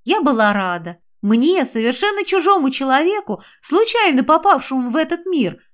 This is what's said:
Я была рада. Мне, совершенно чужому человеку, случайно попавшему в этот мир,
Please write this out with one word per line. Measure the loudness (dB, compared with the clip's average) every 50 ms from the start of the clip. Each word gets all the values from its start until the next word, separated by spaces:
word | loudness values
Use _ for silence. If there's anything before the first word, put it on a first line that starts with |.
| _
Я | -2 -2 0
была | 0 0 2 2 2 2
рада. | 2 0 -2 -4 -4 -6 -8 -12 -14 -16 _ _ _ _
Мне, | 0 0 2 4 4 2 2 2 0
совершенно | -2 -2 -2 -2 -2 0 0 0 0 0 -2 -2
чужому | -2 -2 0 2 2 2 2 2 0
человеку, | -2 -2 -2 0 0 2 2 0 -2 -2 -4 -8 -10 -10 -12 -18 _ _
случайно | -6 -2 0 0 2 2 0 0 2 2 2 2 2
попавшему | 2 2 2 4 2 2 2 0 -4 -4 -4 -4 -2
в | -2
этот | -2 -2 -2 -4 -6 -6 -4
мир, | -2 -2 -2 -2 -4 -8 _ _